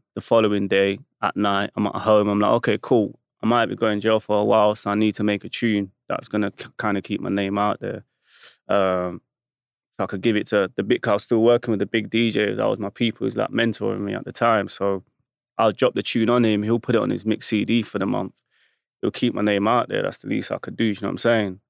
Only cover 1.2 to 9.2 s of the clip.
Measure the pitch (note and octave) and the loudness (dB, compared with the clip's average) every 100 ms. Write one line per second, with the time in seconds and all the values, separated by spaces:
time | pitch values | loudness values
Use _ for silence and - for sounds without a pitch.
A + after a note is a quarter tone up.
1.2 | G#2 - G#2 G2 G#2 - G#2 - A2 G#2+ | -4 -2 0 0 -2 -2 -4 -2 4 4
2.2 | G#2 G#2 G#2 A#2 A#2+ G#2+ - A#2+ G2+ - | 4 2 2 2 0 -2 2 2 2 -6
3.2 | _ _ A2 A#2+ G#2 F#2+ A2+ G#2 G#2+ A2 | _ _ 0 2 2 0 0 0 2 0
4.2 | - G#2 G#2+ A2 G#2 G#2+ G2+ G#2 A2 G2+ | 2 0 4 4 4 2 -2 0 0 0
5.2 | G#2 G2+ - - A#2 G2+ G2 _ - - | -2 -2 -6 -4 -2 0 -4 _ -8 -8
6.2 | - G#2+ G2+ - - - G#2+ G2+ - G2 | -4 -4 -4 -6 -14 -6 -4 -4 -4 -6
7.2 | F#2 G2 G2 G2+ G#2 - G2 G#2 - _ | -2 -2 -2 0 0 -2 -6 -10 -14 _
8.2 | _ _ - _ - G2+ F#2+ F#2 F2+ E2+ | _ _ -20 _ -2 2 2 0 -4 -8